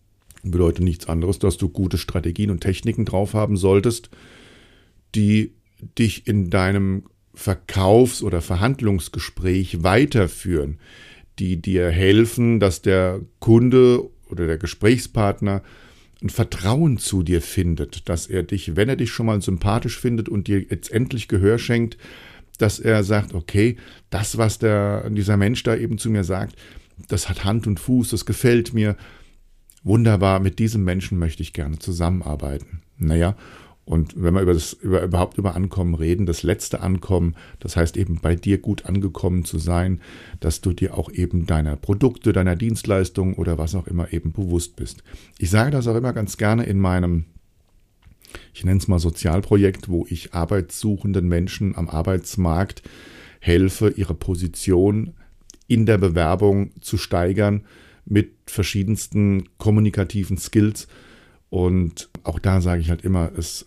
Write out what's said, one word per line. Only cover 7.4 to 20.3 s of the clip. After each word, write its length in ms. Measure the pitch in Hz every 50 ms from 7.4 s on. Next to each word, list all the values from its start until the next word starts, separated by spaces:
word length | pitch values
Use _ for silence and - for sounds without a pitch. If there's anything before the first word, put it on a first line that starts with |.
| - 104 92 - - - - 98 95 95 104 120 127 131 - - -
oder 180 | 101 87 85
Verhandlungsgespräch 1400 | - - 92 87 104 123 139 139 123 104 98 90 - - - - - - - - 82 92 92 95 95 - - 85 80
weiterführen, 960 | 92 95 120 147 143 - 117 95 78 - - - 95 87 76 71 71 78 - - - - - - - - - - - _ -
die 220 | 95 92 92 82
dir 300 | 82 95 95 90 87 87
helfen, 720 | 82 87 95 95 101 107 117 113 - 123 120 117 117 107
dass 220 | 101 98 87 - -
der 380 | 104 95 92 92 92 92 101 - - _ -
Kunde 720 | - 117 113 117 123 127 123 127 127 123 123 123 - - - - _ -
oder 180 | 90 85 87
der 120 | 78 82 80
Gesprächspartner 1040 | 87 85 - - - 107 127 123 - - - 117 107 101 101 - 104 101 98 95 - - - - - - - _ _ _ _ _ -
ein 60 | 98
Vertrauen 720 | - - 113 - - - 90 98 117 147 170 156 123 107
zu 240 | - - - 95 90
dir 180 | 80 90 -
findet, 680 | - - - 101 90 87 82 - 76 - - - - -
dass 180 | 87 82 -
er 160 | - - 92 82
dich, 340 | - 104 98 - - 80
wenn 140 | 82 107 127
er 60 | 135
dich 140 | - 127 113
schon 140 | - - 113
mal 140 | 113 110 101
sympathisch 580 | 87 - 95 82 - 101 104 120 - 120 107 -
findet 300 | - 123 120 110 107
und 200 | -